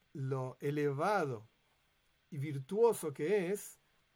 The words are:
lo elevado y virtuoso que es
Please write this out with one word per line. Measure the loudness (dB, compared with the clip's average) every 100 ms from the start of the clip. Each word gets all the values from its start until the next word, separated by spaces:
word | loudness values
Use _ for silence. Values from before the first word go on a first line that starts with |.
| _
lo | -6 -4 -2 -4 -4
elevado | -2 0 0 2 0 2 0 -4 -10 _ _ _ _ _ _ _ _
y | -6
virtuoso | -6 -6 -4 4 6 4 -2
que | -2 0 2 0
es | -4 -8 -18 _ _ _